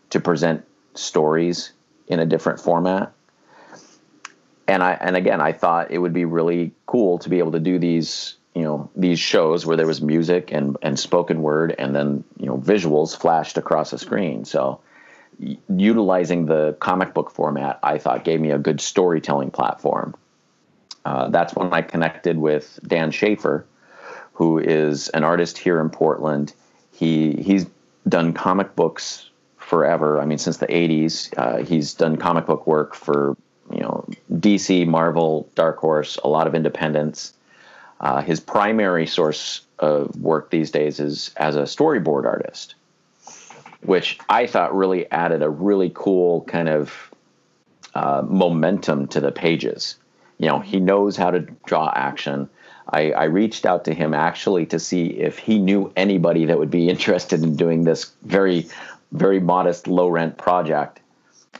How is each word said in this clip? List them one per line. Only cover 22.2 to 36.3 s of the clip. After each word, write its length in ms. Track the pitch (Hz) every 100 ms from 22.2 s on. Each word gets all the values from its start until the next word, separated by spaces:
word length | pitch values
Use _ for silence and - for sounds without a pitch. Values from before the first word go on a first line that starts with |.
| 87 80
with 420 | 78 76 - - -
Dan 240 | 85 78
Schaefer, 540 | - 104 104 73 73 - _ _ - - - -
who 240 | - 82 80
is 520 | 78 78 76 73 -
an 140 | 80 76
artist 320 | 87 85 -
here 240 | 92 82
in 80 | 80
Portland. 640 | - 80 - 78 73 73 - _ _ _
He, 400 | - 82 80 78
he's 320 | - 95 98 85 _ _ _ 95
done 240 | 87 85
comic 440 | 78 95 95 95 -
books 540 | 82 - - - - _ _ -
forever. 640 | - 85 73 80 76 73
I 40 | 76
mean, 120 | 73
since 200 | 82 78
the 160 | -
eighties, 560 | 85 85 78 80 - - -
uh, 220 | 60 60
he's 360 | 80 80 73
done 220 | - 80 78
comic 280 | 87 82 -
book 220 | 78 -
work 260 | 78 76 -
for, 400 | - 71 71 - _ _ -
you 80 | -
know, 260 | - - - - - 82
D 180 | 104 98
C, 280 | - 90 85
Marvel, 640 | 80 82 82 80 78 - -
Dark 220 | 80 -
Horse, 380 | 80 76 73 -
a 60 |
lot 180 | 71